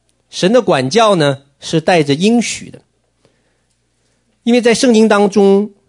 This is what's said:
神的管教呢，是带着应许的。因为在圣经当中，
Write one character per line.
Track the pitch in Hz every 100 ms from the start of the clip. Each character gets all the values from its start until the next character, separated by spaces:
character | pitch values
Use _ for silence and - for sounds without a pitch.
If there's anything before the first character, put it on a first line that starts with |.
| _ _ _
神 | - 180
的 | 247
管 | 185 147 131
教 | 202 220
呢， | 185 143 131 _ _
是 | - 165
带 | 180 180
着 | 143
应 | 139 202 240
许 | - - -
的。 | - _ _ _ _ _ _ _ _ _ _ _ _ _ _ _ _
因 | 233
为 | 240
在 | 233
圣 | 214 262
经 | 214 220
当 | 208 202
中， | 208 196 196 214 _